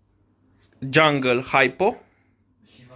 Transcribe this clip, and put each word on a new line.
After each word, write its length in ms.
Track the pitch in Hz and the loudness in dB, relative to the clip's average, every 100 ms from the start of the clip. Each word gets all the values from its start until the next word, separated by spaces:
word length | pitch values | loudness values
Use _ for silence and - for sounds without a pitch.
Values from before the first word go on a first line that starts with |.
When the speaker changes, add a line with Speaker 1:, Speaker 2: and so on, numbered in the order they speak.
| _ _ _ _ _ _ _ _ 135 | _ _ _ _ _ _ _ _ -4
Speaker 1:
jungle, 500 | 131 156 143 127 123 | 2 2 2 0 -2
hypo. 560 | 131 139 135 135 196 240 _ _ _ _ _ _ _ | 0 0 0 0 -4 -4 _ _ _ _ _ _ _
Speaker 2:
Și 120 | - | -20
va 60 | 127 | -20